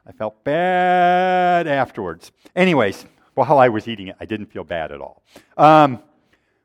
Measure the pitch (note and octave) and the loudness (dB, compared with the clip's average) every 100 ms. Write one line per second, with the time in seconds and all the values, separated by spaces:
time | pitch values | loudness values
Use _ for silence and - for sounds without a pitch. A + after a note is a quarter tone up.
0 | - - G#2+ - - D#3 F3+ F3+ F3+ F3+ | -20 -12 -12 -10 -6 -4 -2 0 0 2
1 | F3 F3+ F#3 F#3 F3+ F3 E3 C#3 - - | 2 2 0 0 0 0 -2 -2 -4 -6
2 | F2+ E2 - _ _ - F#3 D3+ G#2 - | -10 -12 -18 _ _ -2 0 2 -2 -4
3 | - _ _ - B2+ C#3+ B2+ G#2+ A#2 A2 | -14 _ _ -6 0 2 2 0 -8 -12
4 | F#2 - E2+ G#2+ G2+ G2+ E2 E2+ D2+ C#2+ | -14 -16 -10 -10 -10 -16 -10 -8 -10 -12
5 | C2+ - _ _ _ - D3 D#3 C#3+ A#2+ | -18 -20 _ _ _ 2 6 6 4 0
6 | - _ _ _ _ _ | -14 _ _ _ _ _